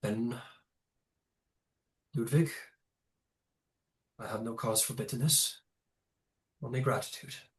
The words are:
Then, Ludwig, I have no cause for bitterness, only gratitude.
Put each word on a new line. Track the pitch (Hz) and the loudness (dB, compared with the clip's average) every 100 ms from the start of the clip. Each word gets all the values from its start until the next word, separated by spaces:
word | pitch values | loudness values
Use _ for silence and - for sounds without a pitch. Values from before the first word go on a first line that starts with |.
Then, | 107 110 117 117 - - _ _ _ _ _ _ _ _ _ _ _ _ _ _ _ - | 0 0 0 -2 -10 -20 _ _ _ _ _ _ _ _ _ _ _ _ _ _ _ -4
Ludwig, | 117 139 156 - - _ _ _ _ _ _ _ _ _ _ _ _ _ _ _ | 2 4 4 0 -14 _ _ _ _ _ _ _ _ _ _ _ _ _ _ _
I | - | -6
have | 107 | -4
no | 113 | -4
cause | 113 117 110 | -4 0 2
for | - | 2
bitterness, | - - 120 143 143 - - _ _ _ _ _ _ _ _ _ _ | 0 -4 0 4 4 2 -2 _ _ _ _ _ _ _ _ _ _
only | 120 127 | -6 0
gratitude. | 131 113 - - 131 - - | 2 0 -2 -10 -14 -16 -18